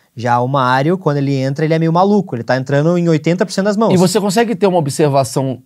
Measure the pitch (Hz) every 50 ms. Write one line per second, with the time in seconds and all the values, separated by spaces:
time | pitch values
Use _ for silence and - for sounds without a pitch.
0 | _ _ - 123 113 120 120 123 123 127 139 143 127 123 127 135 139 156 185 185
1 | 185 156 143 143 143 139 139 135 131 135 139 143 160 151 165 160 165 165 160 175
2 | 185 202 208 208 190 190 - 117 117 - - - 151 - 143 143 147 165 175 175
3 | 175 170 160 151 151 170 170 190 220 - - - 190 208 208 202 233 202 185 180
4 | 185 175 185 220 190 208 170 226 233 208 240 170 208 196 180 180 156 139 135 -
5 | 160 147 135 139 135 - - 151 135 135 127 123 -